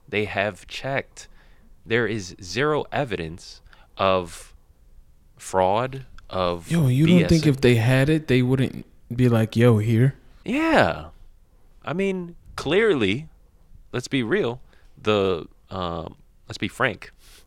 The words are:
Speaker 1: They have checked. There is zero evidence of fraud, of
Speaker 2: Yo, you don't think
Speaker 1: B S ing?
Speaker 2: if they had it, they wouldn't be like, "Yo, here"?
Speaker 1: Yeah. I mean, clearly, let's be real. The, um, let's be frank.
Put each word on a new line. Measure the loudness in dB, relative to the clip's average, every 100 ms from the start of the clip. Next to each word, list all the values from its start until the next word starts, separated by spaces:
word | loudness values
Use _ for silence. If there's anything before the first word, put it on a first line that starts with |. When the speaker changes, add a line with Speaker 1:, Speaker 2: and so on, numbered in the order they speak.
| -6
Speaker 1:
They | -4
have | -2 -2 -4 -6 -14
checked. | -12 -6 -6 -8 -16 -20 -20 -20 -20 -20 -20 -2
There | -2 0
is | -4 -8 -14
zero | -8 -4 -2 -2 -4
evidence | -6 -4 -6 -8 -12 -18 -20 -20 -20 -18 -2
of | 2 2 -2 -12 -20 -20 _ _ _ -20 -20 _ _ -20
fraud, | -4 0 2 0 -2 -8 -16 -20 -10
of | -4 -2 -4 -4
Speaker 2:
Yo, | 0 2
you | 2 6
don't | 6 6
think |
Speaker 1:
B | 4
S |
ing? | 2
Speaker 2:
if | 4
they | 4 4
had | 4 2 2
it, | 0 2
they | 2
wouldn't | 2 0 -2 -6 -16 -20 -8
be | 0 2
like, | 2 0
"Yo, | 4 4 4
here"? | 2 4 2 0 -12 -14
Speaker 1:
Yeah. | -4 -2 2 4 4 0 -10 -20 -20 -20 _ _ -20 -14
I | -8
mean, | -4 -4 -4 -10 -16 -16 -10
clearly, | -2 2 2 2 2 0 -6 -20 _ _ _ -20 -10
let's | -10 -4
be | -4
real. | -2 -2 -2 -6 -16 _ -20 -6
The, | -2 2 2 -2 -6 _ _
um, | -8 -6 -6 -10 -16 -20 _ -18
let's | -10
be | -10
frank. | -4 -4 -4 -16 -20 -20 -20